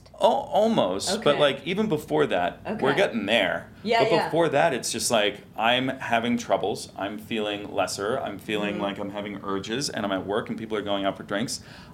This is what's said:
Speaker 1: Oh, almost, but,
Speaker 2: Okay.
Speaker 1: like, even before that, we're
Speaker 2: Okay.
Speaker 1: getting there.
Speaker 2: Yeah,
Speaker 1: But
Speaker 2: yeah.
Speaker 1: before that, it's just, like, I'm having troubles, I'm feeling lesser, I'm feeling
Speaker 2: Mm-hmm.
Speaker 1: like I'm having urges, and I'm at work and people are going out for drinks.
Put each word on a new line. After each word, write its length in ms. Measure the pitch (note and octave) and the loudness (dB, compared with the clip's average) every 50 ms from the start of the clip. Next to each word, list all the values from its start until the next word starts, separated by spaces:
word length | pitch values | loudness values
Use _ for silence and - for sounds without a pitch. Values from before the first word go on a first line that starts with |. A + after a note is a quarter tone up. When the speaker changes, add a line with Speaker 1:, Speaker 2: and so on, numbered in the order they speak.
| - - - - | -20 -20 -4 2
Speaker 1:
Oh, 100 | - - - - - - | 2 4 4 2 0 0
almost, 720 | E3+ F#3 G#3+ A3+ A3+ D3+ A2+ F#2 F#2 G2+ - F3 G3 G#3+ - | 2 4 4 4 4 4 2 2 0 -2 -2 -2 -2 2 2
but, 100 | D3 C#3+ | 2 4
Speaker 2:
Okay. 40 | - | 6
Speaker 1:
like, 200 | D3 C#3 B2+ - - | 4 4 2 0 -4
even 220 | E3 F#3+ G3 A3 F#3+ | -4 -2 -2 0 0
before 380 | D#3 - - - D3+ D3+ D3 A#2 | 0 -2 -2 -2 0 2 2 2
that, 320 | G#2 F2+ F2 F2 - - - E3+ G#3+ A3 | 2 2 2 0 -2 -4 -6 -6 -4 0
we're 100 | - C#3 C#3+ | 2 2 4
Speaker 2:
Okay. 40 | |
Speaker 1:
getting 300 | D#3+ - - - A2+ G2 | 4 2 2 0 -2 0
there. 420 | G2 A2+ A2+ F#2+ F2 E2 F2 - - - - - | 2 4 4 4 2 0 -2 -4 -10 -16 -10 -2
Speaker 2:
Yeah, 200 | G#3 A3+ A3+ A3+ | 0 2 2 4
Speaker 1:
But 100 | - E3+ | 4 4
Speaker 2:
yeah. 120 | - F3+ | 2 2
Speaker 1:
before 240 | D#3+ D3+ E3 E3+ D#3 | 2 2 2 2 4
that, 240 | C3 C#3+ D#3+ E3+ C#3 | 4 4 4 4 2
it's 180 | A#2 - - | 0 -2 -4
just, 200 | - A#2 - - | -4 -2 0 2
like, 320 | B2 G#2+ G#2 G2+ G2 - - - - - | 2 4 2 2 0 -4 -10 -14 -6 0
I'm 300 | G#2+ A#2 B2 B2+ C3 C3 | 2 4 4 4 2 -2
having 500 | C3 - - - A#2 A#2 A2+ A#2+ A#2+ A#2 | -4 -4 -2 0 0 2 2 2 0 0
troubles, 520 | - - G2+ F#2 F#2 G2 B2 B2+ - - - | 2 2 2 2 2 0 -2 -4 -6 -10 -8
I'm 220 | - G2 G2+ G#2+ - | -6 -6 -6 -6 -8
feeling 560 | A2 - A#2 A2 G#2 G#2 G#2 G2+ G#2 - - | -8 -6 -4 -2 -2 -2 -2 -4 -6 -4 -2
lesser, 440 | G2 F#2 F2+ - - G2 G#2+ B2+ - | 0 0 0 -2 -2 -2 -2 -2 -2
I'm 200 | - G#2+ G#2 F#2 | -2 -4 -8 -8
feeling 360 | - - A2 G#2 G#2 G2+ G#2 | -6 -4 -2 -2 -2 -2 -2
Speaker 2:
Mm-hmm. 80 | G#2 G2+ | -2 -2
Speaker 1:
like 160 | G2+ G2 - | -4 -4 -4
I'm 120 | G2+ G2+ | -8 -8
having 280 | G#2+ G#2 G#2 G#2+ G2+ G2 G2+ | -6 -8 -8 -8 -8 -8 -4
urges, 460 | G2+ G2 G2 G2 G#2+ A2+ C3 D3 - | -2 -2 -2 -2 -2 -4 -2 -2 -4
and 160 | - - G#2 | -4 -4 -2
I'm 60 | G2+ G2 | 0 0
at 140 | F#2 F2 | -2 0
work 220 | F2+ G2+ A#2 A#2 - | 0 -2 -2 -2 -2
and 80 | A2+ | -6
people 180 | G#2+ A2 G#2+ A2 G#2 | -8 -6 -4 -4 -4
are 40 | G2 | -2
going 220 | G2+ G2+ G2 G2 | 0 -2 0 0
out 140 | G2 F#2+ - | 0 -2 -2
for 40 | F#2+ | -6
drinks. 380 | - G#2 G2+ A#2+ - - - - - - - - - | -4 -2 -2 -2 -2 -4 -8 -10 -14 -18 -18 -20 -20